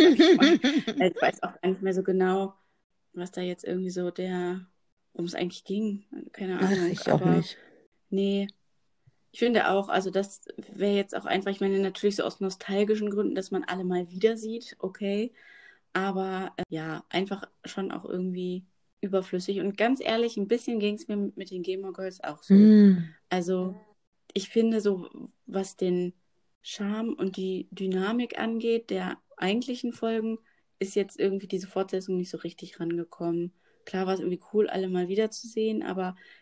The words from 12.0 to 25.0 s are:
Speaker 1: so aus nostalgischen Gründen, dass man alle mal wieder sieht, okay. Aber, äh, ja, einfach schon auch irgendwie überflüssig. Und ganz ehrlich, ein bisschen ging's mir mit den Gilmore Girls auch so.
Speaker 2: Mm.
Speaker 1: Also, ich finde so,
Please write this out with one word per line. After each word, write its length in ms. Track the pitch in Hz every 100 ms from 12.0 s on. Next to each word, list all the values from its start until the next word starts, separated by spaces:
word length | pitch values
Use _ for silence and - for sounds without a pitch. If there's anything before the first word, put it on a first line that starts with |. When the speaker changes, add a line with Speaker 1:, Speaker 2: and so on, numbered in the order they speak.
| 202 202
Speaker 1:
so 80 |
aus 160 | - -
nostalgischen 720 | 190 185 - 196 208 214 208
Gründen, 240 | 202 202
dass 160 | - 190
man 120 | 185
alle 220 | - 185
mal 260 | 180 180 175
wieder 280 | 180 220 226
sieht, 360 | 220 226 - -
okay. 540 | 190 190 196 202 247 - - - - - _
Aber, 600 | 185 196 190 190 185 190 -
äh, 60 | 185
ja, 340 | 160 160 160 -
einfach 340 | - 196 196 - _
schon 280 | - - 190
auch 120 | - -
irgendwie 580 | 185 185 180 180 180 185 _ _ _
überflüssig. 600 | 196 190 185 180 180 196
Und 160 | 196 202
ganz 240 | 226 262
ehrlich, 380 | - 226 233 233
ein 100 | 196
bisschen 320 | 240 - 226
ging's 280 | 208 208 -
mir 220 | 208 202 -
mit 140 | 185
den 120 | 185
Gilmore 300 | 175 190 190
Girls 320 | 180 190 185
auch 180 | - 151
so. 120 | - 196
Speaker 2:
Mm. 580 | 214 214 202 180 165 - _
Speaker 1:
Also, 500 | 185 175 185 185 202 - _ _ _ _
ich 160 | 202 196
finde 320 | 226 226 220
so, 280 | 202 185